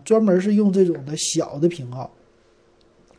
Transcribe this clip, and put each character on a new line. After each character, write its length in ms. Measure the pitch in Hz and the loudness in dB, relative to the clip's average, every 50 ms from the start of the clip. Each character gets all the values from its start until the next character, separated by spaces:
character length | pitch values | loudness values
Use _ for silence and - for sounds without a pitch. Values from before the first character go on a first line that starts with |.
| - | -2
专 180 | - 220 220 220 | 0 2 2 4
门 160 | 202 175 185 | 4 2 2
是 160 | 190 208 208 | 2 2 2
用 160 | 208 208 196 | 2 2 2
这 140 | 185 196 185 | 4 4 2
种 100 | 175 160 143 131 | 2 2 -4 -6
的 80 | 143 151 | -10 -8
小 420 | 156 - - - 160 - - 127 143 | -6 -6 -4 -2 -4 -4 -4 -4 -2
的 80 | 165 | 0
屏 220 | 170 170 143 127 123 | 0 -2 -2 -12 -12
啊。 180 | 127 131 120 - _ _ _ _ _ _ _ _ _ _ _ _ _ _ _ _ _ _ _ _ _ | -12 -12 -14 -14 _ _ _ _ _ _ _ _ _ _ _ _ _ _ _ _ _ _ _ _ _